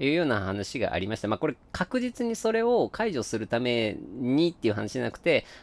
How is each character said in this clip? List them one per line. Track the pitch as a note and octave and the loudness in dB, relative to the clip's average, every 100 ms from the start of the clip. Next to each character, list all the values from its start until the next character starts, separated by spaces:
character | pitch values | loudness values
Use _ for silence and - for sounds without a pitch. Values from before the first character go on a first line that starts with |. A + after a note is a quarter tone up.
い | C3+ | 0
う | |
よ | D#3+ | 2
う | D#3+ | 2
な | G#2+ | 0
話 | F#2+ G2+ G2 C3+ | 0 -4 -4 -2
が | G2+ | 0
あ | D#2 | 0
り | G2 | -2
ま | |
し | A2 | -4
た。 | G#2 | -2
ま | G#2+ | 0
あ、 | |
こ | D#3 | -2
れ | - - | -4 -10
確 | - F3+ B3+ | -6 -2 -2
実 | B3 - A#3+ | -4 -4 -4
に | |
そ | A3+ A3 | -2 0
れ | A3 | 2
を | A#3 A#3+ B2+ | 2 2 2
解 | - A3 | 0 -2
除 | D3 | -2
す | G#2+ A2+ | -2 -4
る | G#2+ | -2
た | A#2+ | 0
め | B2 A#2+ A2 - - A2 | 2 2 2 -2 -10 -4
に | B2 C#3 E3+ | 2 4 4
っ | |
て | E3+ A#2 | 2 0
い | |
う | |
話 | G2+ G#2+ | 0 -2
じ | B2+ | -2
ゃ | |
な | A#2 | -4
く | - | -2
て、 | F3 C3+ - - | 2 2 2 -18